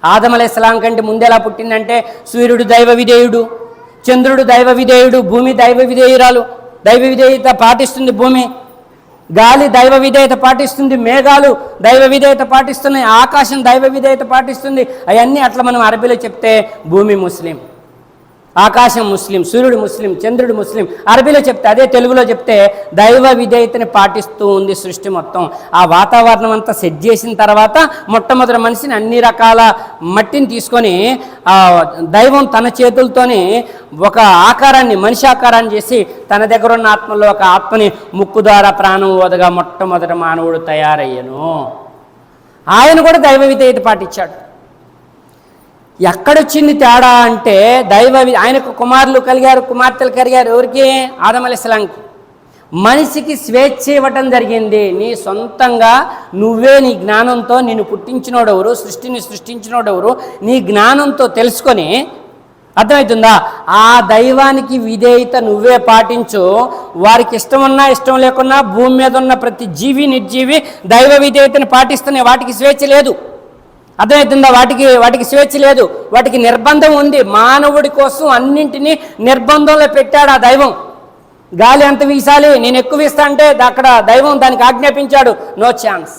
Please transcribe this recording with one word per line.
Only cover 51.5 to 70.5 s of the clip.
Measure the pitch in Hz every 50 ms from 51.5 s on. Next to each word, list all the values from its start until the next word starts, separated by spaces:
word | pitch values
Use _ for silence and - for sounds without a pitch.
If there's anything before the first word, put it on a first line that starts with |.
| 247 - - 226 226 214 208 175 - - - - _ _ _ _ _ _ _ _ _ _ _ _ -
మనిషికి | 170 196 220 254 285 311 247 - 302 247 311 302
స్వేచ్ఛ | - - - 226 247 269 277 - - - 277 285
ఇవ్వటం | 285 269 269 269 269 262 262
జరిగింది. | 247 247 226 208 226 226 220 214 208 214 208 190
నీ | 180 190 208 233 233
సొంతంగా | 226 - 196 196 208 226 233 - - 262 247 240 233 226 226 240 262 294 - - - - - -
నువ్వే, | 185 208 226 226 220 233 269 277 277
నీ | 269 254 233
జ్ఞానంతో, | 180 180 202 208 220 233 247 247 240 226 247 240 233
నిన్ను | 247 233 226 220 202
పుట్టించినోడెవరు, | - 214 202 - 240 254 254 254 254 247 240 233 214 202 185 196 220 240
సృష్టిని | 226 - 208 - - - 254 247 240
సృష్టించినోడెవరు, | - - 208 202 - - 240 233 202 220 233 240 226 214 196 180 190 220 254 - - - - -
నీ | 196 214 254 262
జ్ఞానంతో | 196 175 208 202 208 233 269 277 294 285 - - 262
తెలుసుకొని, | 233 - 220 233 247 240 - - 277 240 202 160 151 190 254 294 - - - - - _ _ _ _ _ _ _ _ _
అర్థమవుతుందా? | 190 220 214 285 285 269 202 233 226 220 220 214 180 - - - - - -
ఆ | 180 208 220 226 240 247
దైవానికి | 226 185 220 220 240 254 262 262 269 269 269 269 - 208 254
విధేయత | 254 226 220 226 202 226 240 240 240 254 247 254
నువ్వే | 254 233 220 208 208 214 247 247
పాటించు. | 247 247 240 220 226 220 226 240 240 233 - - 202 180 180 196 220 247 254 - - - - -
వారికి | 170 180 208 226 240 240 - 240
ఇష్టం | 220 - - 277 269 269
ఉన్నా | 269 269 269 277
ఇష్టం | 269 262 262 - 262 262 262
లేకున్నా | 262 254 262 262 262 262 269 277
భూమి | 277 202 185 220 247 254 262
మీద | 254 262 262 254
ఉన్న | 262 262 262 254
ప్రతి | 254 247 240 240 - 247
జీవి | 196 160 143 202 269 277 262 294
నిర్జీవి | 285 262 262 202 180 226 254 262 254